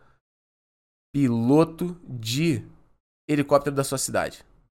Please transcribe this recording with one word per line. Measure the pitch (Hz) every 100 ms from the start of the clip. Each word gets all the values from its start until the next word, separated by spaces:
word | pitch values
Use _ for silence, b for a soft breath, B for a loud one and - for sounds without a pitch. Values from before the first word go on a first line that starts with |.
| b b _ _ _ _ _ _ _ _ _
piloto | 143 131 117 117 151 165 - 175 175
de | - 123 110 131 170 113 - - _ _ _ _ -
helicóptero | 147 139 143 143
da | 139
sua | 135 135
cidade. | - 104 80 - - _ _